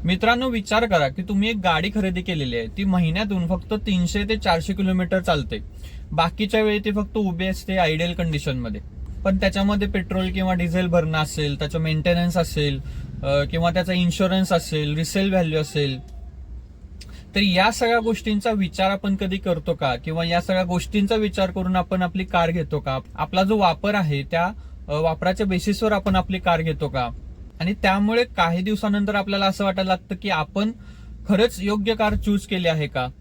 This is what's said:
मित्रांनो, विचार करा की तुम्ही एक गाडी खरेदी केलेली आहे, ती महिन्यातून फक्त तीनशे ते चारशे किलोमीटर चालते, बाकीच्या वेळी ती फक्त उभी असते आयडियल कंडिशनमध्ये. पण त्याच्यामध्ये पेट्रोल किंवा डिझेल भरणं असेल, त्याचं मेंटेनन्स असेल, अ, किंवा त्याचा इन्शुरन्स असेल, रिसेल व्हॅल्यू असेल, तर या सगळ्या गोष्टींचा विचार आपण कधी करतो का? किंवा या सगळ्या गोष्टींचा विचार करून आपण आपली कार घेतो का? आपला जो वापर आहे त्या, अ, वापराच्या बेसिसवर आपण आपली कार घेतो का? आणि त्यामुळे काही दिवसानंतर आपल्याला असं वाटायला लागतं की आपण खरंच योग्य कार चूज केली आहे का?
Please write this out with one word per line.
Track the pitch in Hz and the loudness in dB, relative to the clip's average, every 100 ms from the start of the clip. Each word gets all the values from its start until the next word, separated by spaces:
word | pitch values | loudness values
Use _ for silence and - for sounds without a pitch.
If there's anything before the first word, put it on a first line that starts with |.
मित्रांनो, | 160 185 220 240 262 | 0 2 4 2 2
विचार | 233 196 214 233 | -2 2 2 4
करा | 180 139 | 4 2
की | 131 | -2
तुम्ही | 185 196 214 | -2 0 2
एक | 220 | 2
गाडी | 180 160 185 | 2 2 0
खरेदी | 208 190 180 | 0 0 -2
केलेली | 175 165 131 117 | -2 -2 -2 -2
आहे, | 113 | -4
ती | - | -2
महिन्यातून | 196 180 165 170 214 196 170 | 0 2 2 0 -2 -2 0
फक्त | 180 - | -2 -2
तीनशे | 214 220 185 175 202 202 | -4 0 0 2 0 0
ते | 220 | 0
चारशे | 202 165 160 | 2 0 0
किलोमीटर | 190 190 185 180 190 | -2 0 0 2 0
चालते, | 185 156 131 110 - - - - - | 2 0 0 -6 -10 -14 -14 -14 -6
बाकीच्या | 156 165 - 208 220 | 0 0 0 0 2
वेळी | 214 208 | 2 2
ती | 208 | 0
फक्त | 208 202 220 | -2 -2 0
उभी | 202 170 185 | 0 0 -2
असते | 185 - 190 | -2 -2 2
आयडियल | 165 156 170 | 2 2 -2
कंडिशनमध्ये. | 175 170 147 143 127 117 104 - - - - | 0 -2 0 -2 -4 -4 -6 -10 -12 -10 -2
पण | 196 190 | 0 4
त्याच्यामध्ये | 196 196 196 202 202 | 2 2 2 2 2
पेट्रोल | 202 180 190 185 | -2 -2 -2 0
किंवा | 185 185 | 0 0
डिझेल | 180 175 175 180 | 2 2 0 4
भरणं | 170 156 160 | 2 2 0
असेल, | 151 - 147 143 | -2 -2 -2 -2
त्याचं | 147 165 | -4 -2
मेंटेनन्स | 160 156 156 170 175 175 | 0 0 2 2 2 2
असेल, | 165 - 147 139 - - - - | 0 0 0 -2 -6 -10 -10 -6
अ, | 135 143 143 | 0 0 2
किंवा | 165 170 | 0 2
त्याचा | 170 175 | 2 0
इन्शुरन्स | 180 175 - 190 190 185 | 2 2 2 2 2 2
असेल, | 175 - 156 147 | 2 0 -2 -2
रिसेल | 151 165 196 196 | -2 -2 0 2
व्हॅल्यू | 190 165 156 | 2 2 0
असेल, | 151 151 143 131 - - - - - - - - - - - - - | -2 -2 -2 -4 -10 -14 -14 -16 -14 -14 -16 -18 -18 -18 -16 -16 -6
तर | 190 | 0
या | 202 175 208 | 2 4 4
सगळ्या | 220 233 233 | 2 2 2
गोष्टींचा | 220 220 - 208 233 | 2 -2 0 0 0
विचार | 214 185 - 190 | 0 -2 0 0
आपण | 196 196 190 | 0 -2 -2
कधी | 196 190 | -2 -2
करतो | 190 170 151 | 0 -2 -2
का? | 160 139 120 | -2 -2 -2
किंवा | - 160 | -4 -2
या | 170 170 | 0 0
सगळ्या | 170 185 | 2 0
गोष्टींचा | 185 175 - 214 202 | 0 -2 0 0 2
विचार | 226 208 185 190 | 2 0 0 -2
करून | 180 185 185 | 0 0 0
आपण | 175 185 | 0 0
आपली | 180 185 | 0 -2
कार | 185 175 165 | 0 2 2
घेतो | 170 147 151 | 0 -2 -4
का? | 139 131 - | -2 -4 -6
आपला | - 151 185 | -8 -2 2
जो | 196 220 | 2 4
वापर | 185 160 202 | 4 2 0
आहे | 208 165 143 | 0 2 0
त्या, | 135 165 180 220 - - - | 0 0 0 -4 -14 -16 -6
अ, | |
वापराच्या | 147 160 160 180 185 202 | 0 0 2 0 2 0
बेसिसवर | 180 208 196 220 | 0 0 2 2
आपण | 202 196 190 | 2 2 2
आपली | 180 185 | 2 0
कार | 180 170 | 2 2
घेतो | 160 147 147 | 2 -2 -2
का? | 131 123 - - - - - | -2 -4 -6 -14 -16 -16 -6
आणि | 170 202 | -4 0
त्यामुळे | 196 196 202 226 | 2 4 4 2
काही | 247 - 170 170 | 0 2 2 2
दिवसानंतर | 185 214 214 202 202 | 0 0 0 0 2
आपल्याला | 202 196 196 196 | 0 0 2 0
असं | 190 | 2
वाटायला | 196 190 185 | 0 0 0
लागतं | 185 - 185 | 0 -2 -6
की | 196 | -2
आपण | 170 156 196 214 233 - - - - - | -2 -2 -2 -2 -4 -16 -18 -16 -16 0
खरंच | 202 233 208 | 4 4 2
योग्य | 196 214 202 | -2 0 0
कार | 220 214 | 2 2
चूज | 208 214 202 - | 2 2 0 0
केली | 185 170 | 0 0
आहे | 160 147 | 0 -2
का? | 135 127 - | -2 -4 -6